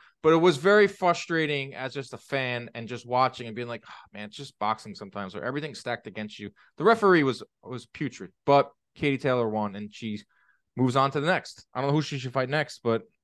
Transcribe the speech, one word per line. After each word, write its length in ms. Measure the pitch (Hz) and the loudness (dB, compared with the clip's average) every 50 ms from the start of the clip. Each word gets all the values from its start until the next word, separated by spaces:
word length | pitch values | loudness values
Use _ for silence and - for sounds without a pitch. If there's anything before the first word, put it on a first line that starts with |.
| _ _ _ _ | _ _ _ _
but 120 | - 160 165 | 4 4 6
it 80 | 165 | 6
was 160 | 170 180 151 | 6 4 4
very 300 | 135 156 196 208 214 202 | 4 4 6 6 6 6
frustrating 880 | 202 202 - 190 175 170 - - - 170 160 156 147 147 139 135 139 - | 4 2 0 2 2 2 2 -2 -4 -2 -2 0 0 -2 -4 -4 -6 -8
as 200 | - 131 131 127 | -8 -8 -8 -8
just 200 | 143 131 - - | -8 -10 -10 -12
a 40 | |
fan 520 | 107 _ - 143 135 131 123 123 120 120 - - | -16 _ -4 -4 -2 -2 -2 -4 -4 -6 -8 -12
and 100 | 117 113 107 | -12 -10 -10
just 160 | 123 113 - | -10 -10 -8
watching 420 | 120 123 127 131 127 127 - 120 | -2 0 2 2 2 0 -4 -12
and 80 | 113 107 | -10 -8
being 140 | 120 120 120 | -8 -8 -8
like, 160 | 117 110 - | -10 -12 -14
"Oh, 60 | - - - - _ - | -16 -20 -20 -20 _ -14
man, 120 | 104 107 | -14 -14
it's 100 | 107 - | -12 -12
just 240 | - 139 - - - | -14 -16 -14 -10 -4
boxing 340 | 104 107 110 - - 107 92 | -2 -2 -2 -4 -6 -16 -16
sometimes 400 | - 107 98 - 101 101 92 95 | -14 -14 -12 -10 -10 -10 -8 -8
where 100 | 98 - | -8 -6
everything's 340 | 123 135 147 151 147 117 - | -6 -6 -6 -8 -10 -12 -10
stacked 260 | - 123 117 - - | -8 -8 -8 -8 -8
against 320 | 107 92 110 107 107 - | -12 -10 -10 -10 -10 -12
you." 120 | - 104 98 - _ _ _ _ | -14 -14 -16 -16 _ _ _ _
The 60 | - 156 | 0 4
referee 400 | 214 226 220 208 196 180 165 143 | 4 4 6 6 6 6 6 6
was, 200 | 135 117 - 104 - _ _ - | 4 0 -2 -6 -18 _ _ -14
was 220 | 113 127 117 - | -12 -12 -12 -14
putrid, 460 | _ - - 147 127 - - 95 87 _ _ - | _ -10 -8 -8 -8 -8 -10 -16 -16 _ _ 2
but 240 | 139 139 139 135 - _ _ _ _ _ | 6 6 6 6 4 _ _ _ _ _
Katie 220 | - 156 143 135 | -2 -2 0 0
Taylor 300 | 127 - 135 127 123 117 | 0 0 0 2 2 0
won 300 | 110 107 107 104 101 98 | 0 -2 -2 -4 -4 -6
and 160 | 104 107 104 - | -8 -12 -12 -12
she 260 | - 120 110 104 104 - _ _ _ _ _ _ _ _ _ - | -10 -10 -8 -8 -8 -12 _ _ _ _ _ _ _ _ _ -4
moves 220 | 120 127 127 120 | 0 0 2 2
on 140 | 139 135 135 | 2 2 2
to 100 | 139 147 | 0 -2
the 60 | 139 | 0
next. 380 | 170 185 143 - - - - - _ - | 0 0 0 -2 -8 -18 -20 -20 _ -8
I 60 | 127 | -4
don't 120 | 135 143 | -2 0
know 40 | 143 | 0
who 60 | 156 | 0
she 180 | 143 - 147 135 | 0 -2 -6 -8
should 140 | 123 127 120 | -8 -4 -2
fight 160 | 135 127 127 | -2 -2 -2
next, 320 | 143 156 143 - - - - | -2 -2 -4 -4 -6 -4 0
but, 200 | 117 113 113 - _ _ _ | 0 0 0 -2 _ _ _